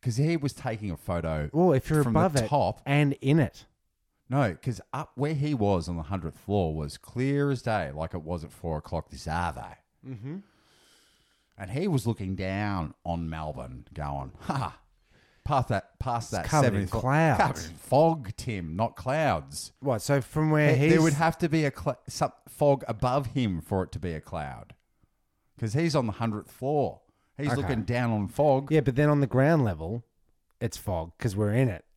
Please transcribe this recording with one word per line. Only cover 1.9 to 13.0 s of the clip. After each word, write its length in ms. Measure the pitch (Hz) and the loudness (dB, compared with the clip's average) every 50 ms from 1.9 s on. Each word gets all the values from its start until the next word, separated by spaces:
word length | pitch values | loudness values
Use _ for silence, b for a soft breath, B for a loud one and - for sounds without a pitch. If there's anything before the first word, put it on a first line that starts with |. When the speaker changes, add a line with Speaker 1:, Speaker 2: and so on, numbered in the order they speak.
Speaker 2:
you're 140 | 160 151 143 | 2 2 2
Speaker 1:
from 100 | 123 110 | 4 4
Speaker 2:
above 180 | 151 170 190 147 | 4 4 4 2
Speaker 1:
the 100 | 139 113 | 0 0
Speaker 2:
it 40 | - | 2
Speaker 1:
top. 320 | 147 143 110 90 104 - - | 0 0 0 0 -2 -4 -4
Speaker 2:
and 280 | 135 139 147 147 143 139 | 0 2 4 4 2 0
in 260 | - - 135 147 165 | 0 2 2 4 4
it. 260 | 139 - _ - - _ _ _ _ _ _ _ _ _ _ _ _ _ | 4 2 _ -12 -20 _ _ _ _ _ _ _ _ _ _ _ _ _
Speaker 1:
No, 260 | 123 139 139 107 82 | 0 2 2 0 0
'cause 260 | - - 131 117 - - _ - | -4 -6 -6 -6 -6 -10 _ -10
up 200 | 127 156 - _ | -10 -10 -10 _
where 180 | - 139 147 160 | -4 -2 -2 0
he 200 | 139 143 147 147 | -2 0 0 0
was 340 | 123 104 101 101 90 80 80 | 2 2 2 2 2 0 -2
on 80 | 85 | -6
the 80 | 85 76 | -6 -6
hundredth 340 | 71 98 95 78 80 - - | -6 -6 -6 -6 -8 -10 -10
floor 360 | - - 101 104 92 80 78 | -6 -2 0 2 2 0 0
was 240 | 78 76 73 - - | -2 -4 -6 -8 -12
clear 520 | _ - - 120 127 135 139 143 143 143 | _ -12 -4 -2 0 0 2 2 2 0
as 120 | 139 120 - | 0 -2 -2
day, 280 | 120 110 104 85 69 | -2 -2 0 -2 -4
like 240 | 69 76 80 80 - | -4 -6 -8 -6 -6
it 80 | 90 76 | -8 -6
was 220 | 78 90 85 76 | -6 -6 -6 -6
at 80 | 80 - | -10 -16
four 240 | - - 82 80 76 | -10 -6 -4 -4 -4
o'clock 300 | - - - 80 73 _ | -6 -6 -8 -8 -8 _
this 160 | - 69 - | -14 -12 -8
other. 520 | 80 78 85 87 85 - 120 110 92 - _ _ _ _ _ - | -6 -4 -2 -2 -4 -4 -6 -12 -14 -16 _ _ _ _ _ -16
Speaker 2:
Mm-hmm. 320 | 131 131 104 104 135 156 196 196 b b b b b b b b b b b b b b b b b b b b b b | -14 -14 -12 -10 -12 -12 -12 -14 b b b b b b b b b b b b b b b b b b b b b b
Speaker 1:
And 140 | - 101 92 110 | -16 -12 -8 -6
he 160 | 139 180 208 | -4 -2 0
was 180 | 165 131 - | 0 0 0
looking 300 | 120 110 - 101 92 95 | 0 -4 -2 -4 -6 -4
down 580 | 90 95 95 95 98 104 104 101 92 80 73 - _ | -4 -4 -4 -2 -2 -2 -2 -2 -4 -4 -6 -8 _